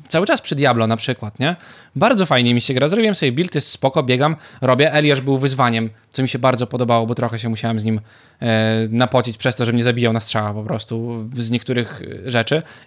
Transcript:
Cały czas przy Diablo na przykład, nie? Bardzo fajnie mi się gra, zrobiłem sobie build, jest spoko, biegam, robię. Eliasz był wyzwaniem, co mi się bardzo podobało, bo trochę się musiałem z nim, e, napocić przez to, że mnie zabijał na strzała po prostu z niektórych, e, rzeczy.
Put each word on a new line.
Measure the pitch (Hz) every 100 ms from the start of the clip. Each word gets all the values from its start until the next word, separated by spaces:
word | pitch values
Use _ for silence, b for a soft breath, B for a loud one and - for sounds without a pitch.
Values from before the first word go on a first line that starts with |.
| -
Cały | 160 208
czas | 277
przy | -
Diablo | 143 139 120 113
na | 117
przykład, | - 123 107 -
nie? | 139 175 B B B 135
Bardzo | 214 233 180
fajnie | 127 120
mi | 120
się | -
gra, | 127 147
zrobiłem | 208 220
sobie | 196 143
build, | 123 180
jest | 147 -
spoko, | - 135 160
biegam, | 127 127 147 156 B B
robię. | 143 151 151
Eliasz | 151 147 139
był | 131 135
wyzwaniem, | 139 131 123 113 113 - b
co | -
mi | 131
się | 127
bardzo | 131 120 120
podobało, | 123 120 117 113
bo |
trochę | 120 120 113
się | 117
musiałem | 110 117 113
z |
nim, | 107 110 - b b b
e, | 117 110 110 113 113
napocić | 117 123 127 120 110
przez | 127 120
to, |
że | 120
mnie | 120
zabijał | 120 120 120
na | 113
strzała | - 110 107
po | 104
prostu | 107 113 - 113 117 117 110 120
z | 113
niektórych, | 120 - 123 113 - - - 123
e, |
rzeczy. | 120 113 156 - B